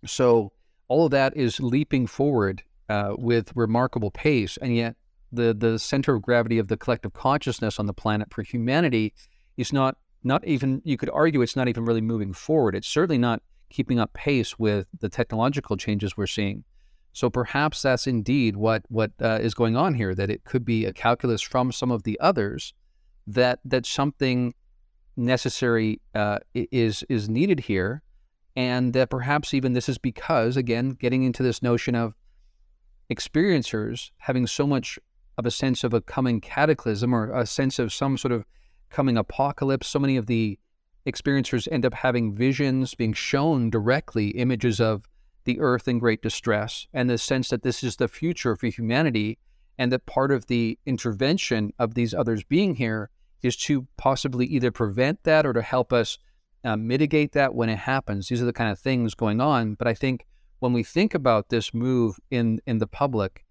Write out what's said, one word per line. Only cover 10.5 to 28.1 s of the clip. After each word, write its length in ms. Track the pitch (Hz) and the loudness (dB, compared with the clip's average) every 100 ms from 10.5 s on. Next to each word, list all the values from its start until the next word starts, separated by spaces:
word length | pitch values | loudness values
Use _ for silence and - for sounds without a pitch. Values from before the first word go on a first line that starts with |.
| 139 135 131 165 | 0 0 -2 -2
you 120 | 131 | -4
could 120 | 143 | -2
argue 320 | - 160 147 | 2 2 4
it's 140 | 117 - | 0 0
not 120 | 127 | -2
even 180 | 117 113 | -2 0
really 160 | 113 | 0
moving 320 | 110 113 98 | 0 -2 -4
forward. 420 | 92 - 156 117 95 | -8 0 2 2 0
It's 120 | - | -2
certainly 300 | - 175 143 | -2 0 2
not 240 | 120 113 _ _ - | 2 0 _ _ -14
keeping 300 | - - 120 | -6 -2 0
up 140 | 110 | 0
pace 440 | - - 139 113 - | -2 -2 0 -2 -2
with 300 | 110 104 98 - | 0 0 -4 -8
the 100 | 104 | -8
technological 680 | - 117 110 123 143 - 95 | -4 -4 0 -2 -2 -4 -6
changes 400 | - 104 101 - | -2 -2 -2 -4
we're 120 | 98 | -6
seeing. 360 | - 101 104 - _ _ _ _ | -2 -4 -6 -14 _ _ _ _
So 160 | - 127 | -2 -2
perhaps 520 | 123 120 139 151 - | 0 -2 0 -2 0
that's 260 | 139 123 - | 0 0 0
indeed 480 | 120 104 139 117 101 | -2 0 2 2 2
what, 280 | 110 110 - | 0 0 -2
what, 220 | 113 110 - | -2 -2 0
uh, 180 | 113 110 | 0 2
is 120 | 113 | 0
going 220 | - 113 117 | 2 2 2
on 180 | 180 | 2
here, 220 | 135 101 92 | 0 0 0
that 140 | 98 | -2
it 140 | 107 - | -4 -2
could 180 | 127 | -4
be 220 | 120 113 107 | 0 0 0
a 80 | |
calculus 480 | - 117 120 127 110 | -2 0 0 0 -2
from 300 | - 127 127 | -2 0 -2
some 200 | 120 127 | -2 -2
of 120 | 120 | -2
the 160 | 113 104 | -2 0
others 540 | 170 175 101 - - _ _ _ _ _ - | 2 2 -2 -4 -12 _ _ _ _ _ -6
that, 320 | 104 123 123 131 | 2 2 2 0
that 200 | 127 123 | -2 -2
something 680 | - 139 - 135 123 123 - _ _ _ _ _ - | -2 -2 0 0 0 -2 -6 _ _ _ _ _ -4
necessary, 840 | 120 127 - - 127 117 110 107 _ 107 | 0 2 0 -2 2 2 0 -4 _ -2
uh, 240 | 104 104 - 123 | -2 -2 -6 -6
i-, 120 | - | -4
is, 320 | 131 113 104 - | 0 0 0 -4
is 180 | 120 104 | -4 0
needed 320 | 110 190 170 | 0 2 2
here, 420 | - 98 92 139 _ | 0 0 0 -4 _